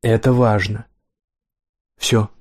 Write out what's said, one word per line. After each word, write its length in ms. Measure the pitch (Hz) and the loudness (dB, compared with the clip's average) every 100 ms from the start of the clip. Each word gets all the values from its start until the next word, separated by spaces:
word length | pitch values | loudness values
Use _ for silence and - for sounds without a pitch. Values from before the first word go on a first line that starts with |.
Это 320 | 120 117 131 | 0 0 2
важно. 500 | 123 120 104 95 104 - _ _ _ _ _ _ _ _ _ _ _ | 2 2 0 -2 -8 -12 _ _ _ _ _ _ _ _ _ _ _
Всё. 320 | - 117 104 - | -2 0 -2 -8